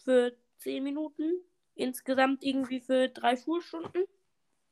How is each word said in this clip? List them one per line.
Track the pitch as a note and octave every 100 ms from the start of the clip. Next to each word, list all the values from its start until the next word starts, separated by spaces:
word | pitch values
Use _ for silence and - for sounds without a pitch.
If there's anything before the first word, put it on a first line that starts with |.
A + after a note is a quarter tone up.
für | C4 B3+ B3 A#3+ _ _
zehn | C4 C4+
Minuten. | C#4 C#4+ D#4 - D#4 F4+ - _ _ -
Insgesamt | B3+ - - C4 C4+ C4+
irgendwie | C#4 C4+ B3 B3+
für | - C4 B3+
drei | - A#3+ B3
Schulstunden. | - E4+ - E4 E4 F4 G4 _ _ _ _ _ _